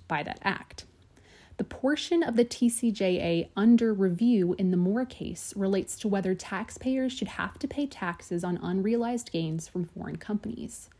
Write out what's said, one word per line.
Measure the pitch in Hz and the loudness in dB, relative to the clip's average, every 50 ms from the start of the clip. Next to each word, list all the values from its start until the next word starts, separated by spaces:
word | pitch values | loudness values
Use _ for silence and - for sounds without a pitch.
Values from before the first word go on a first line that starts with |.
| - - | -10 -6
by | 160 147 147 | -6 -6 -6
that | - - - - | -8 -10 -6 -4
act. | 196 - - - - - - - - _ _ _ _ _ _ _ _ - - - - - | -4 -4 -4 -6 -16 -18 -20 -20 -20 _ _ _ _ _ _ _ _ -20 -20 -20 -14 -8
The | - 202 | -8 -8
portion | - - - - 262 302 302 - - 349 339 320 | -8 -6 -4 -2 0 0 0 -2 0 2 6 6
of | 285 233 | 6 8
the | 226 240 | 6 4
T | 240 - - 247 240 | 4 4 2 2 2
C | 233 - - 233 | 2 2 0 0
J | 202 - 202 185 180 - | 0 2 2 2 2 2
A | - 170 170 165 - - - | 2 2 2 2 0 -2 0
under | 196 202 226 240 226 233 226 214 | 4 6 8 8 8 6 4 2
review | 196 190 185 175 175 226 240 247 202 180 175 180 - | 4 2 2 2 2 2 4 4 4 4 2 2 0
in | 196 185 185 | 2 2 2
the | |
Moore | 175 175 185 208 240 254 | 4 2 2 2 0 -2
case | 247 - - - - 180 - - - - | -4 -8 -10 -10 -10 -10 -10 -12 -12 -6
relates | 196 196 190 196 190 - - - - | -4 -2 0 0 0 -2 -4 -6 -6
to | - 214 | -4 -2
whether | 202 196 180 185 185 | -2 0 0 -2 -2
taxpayers | 185 - - - 185 220 - - - - 254 262 262 262 254 254 | -4 -6 -8 -8 -8 -8 -10 -12 -8 -4 -4 -2 -2 -2 -2 -4
should | - - 190 | -6 -8 -8
have | - - - 190 - - | -6 -6 -8 -8 -8 -8
to | - 269 | -8 -8
pay | - - 294 | -4 -4 -6
taxes | 277 - - 190 175 170 - - - 180 175 175 | -6 -6 -8 -8 -6 -8 -8 -8 -6 -6 -4 -4
on | 180 175 170 | -4 -4 -4
unrealized | 151 165 185 190 190 214 233 233 233 233 247 233 - - | -4 -4 -2 -2 0 0 0 0 -2 -2 -4 -6 -8 -6
gains | - 165 165 160 156 165 - - | -6 -4 -4 -4 -4 -6 -8 -8
from | - 180 170 | -6 -6 -6
foreign | 160 - - - - - | -6 -8 -12 -12 -10 -10
companies. | 160 - - 208 208 - 214 226 - - - - - - - - _ | -10 -8 -6 -6 -6 -6 -6 -10 -10 -12 -12 -14 -16 -20 -20 -20 _